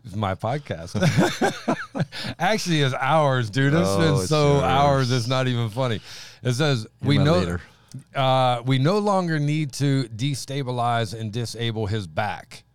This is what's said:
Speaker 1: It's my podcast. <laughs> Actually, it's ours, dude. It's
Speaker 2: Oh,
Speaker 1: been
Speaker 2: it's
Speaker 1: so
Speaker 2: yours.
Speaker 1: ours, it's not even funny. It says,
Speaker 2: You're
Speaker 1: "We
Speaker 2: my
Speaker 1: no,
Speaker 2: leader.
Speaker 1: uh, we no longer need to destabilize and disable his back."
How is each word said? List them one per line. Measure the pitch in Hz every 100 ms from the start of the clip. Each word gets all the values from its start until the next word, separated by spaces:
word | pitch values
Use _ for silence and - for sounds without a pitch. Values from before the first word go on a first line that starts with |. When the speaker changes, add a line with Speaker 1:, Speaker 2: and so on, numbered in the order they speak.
Speaker 1:
It's | 113 104
my | 101
podcast. | 92 110 147 - 85 85 - 180 104 349 - 349 - - - - - - - -
<laughs> | -
Actually, | 175 220 175 156
it's | 135 131
ours, | 131 160 143 127 110
dude. | 101 139
It's | 156 185
Speaker 2:
Oh, | 196
Speaker 1:
been | 160 143
Speaker 2:
it's | -
Speaker 1:
so | 151 147
Speaker 2:
yours. | 143
Speaker 1:
ours, | 131 131 143 135 127
it's | 127 117
not | 131 127
even | 120 113
funny. | 110 131 104 - - - -
It | 123
says, | 120 151 127 107 _
Speaker 2:
You're | 131
Speaker 1:
"We | 143
Speaker 2:
my |
Speaker 1:
no, | 139 180
Speaker 2:
leader. | 90 87 - _ _ 131 - 143
Speaker 1:
uh, | 131 131 127 120 123
we | 131
no | 139 208
longer | 208 190 175 156
need | 147 151 151
to | - 143 135 117
destabilize | 110 139 135 - 139 127 123 120 117 110 110
and | 110
disable | 113 113 113 117 110 101
his | 110 90
back." | 78 104 85 - - _